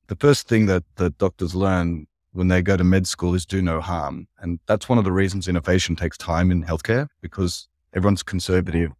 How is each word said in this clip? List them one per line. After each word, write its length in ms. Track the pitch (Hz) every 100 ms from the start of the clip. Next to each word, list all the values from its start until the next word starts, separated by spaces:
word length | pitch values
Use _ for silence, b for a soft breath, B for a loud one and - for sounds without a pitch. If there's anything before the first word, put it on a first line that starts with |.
| -
The 80 | -
first 320 | 147 139 -
thing 180 | 113 107
that, 160 | 90 - -
that 220 | 87 -
doctors 360 | 95 - 87
learn 540 | 90 95 92 85 85 76 _ _
when 160 | 90 90
they 140 | 90
go 160 | 90 95
to 60 |
med 220 | 90 95 92
school 300 | - 87 90
is 100 | -
do 160 | 95
no 200 | 90 80
harm. 460 | 80 85 71 69 - _
And 200 | 87 85 -
that's 240 | 107 -
one 80 | 120
of 60 |
the 80 | 95
reasons 360 | 92 98 98 92
innovation 480 | 87 82 92 - 82
takes 220 | 85 -
time 340 | - 82 92
in 120 | 90
healthcare, 440 | 80 80 - 120 147 _
because 460 | 90 - 90 - - _ _
everyone's 300 | 95 98 98
conservative 680 | - 92 - 92 80 82 82 -